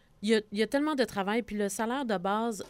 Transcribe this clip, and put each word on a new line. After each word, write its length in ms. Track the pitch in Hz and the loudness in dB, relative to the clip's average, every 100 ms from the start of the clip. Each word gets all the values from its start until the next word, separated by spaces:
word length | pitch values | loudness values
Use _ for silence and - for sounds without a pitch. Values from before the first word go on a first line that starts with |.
| _ _ | _ _
il 60 | 202 | 2
y 60 | |
a, 80 | 220 214 | 2 2
il 60 | 202 | -2
y 40 | |
a 40 | 214 | 0
tellement 300 | 277 302 277 | 2 2 0
de 80 | |
travail. 360 | 226 202 190 233 | 0 0 0 0
Puis 160 | - 208 | 0 -2
le 140 | 202 | -2
salaire 340 | - 220 269 | -2 -2 -2
de 140 | 240 185 | -2 -2
base, 440 | 196 208 233 190 | 0 0 0 -4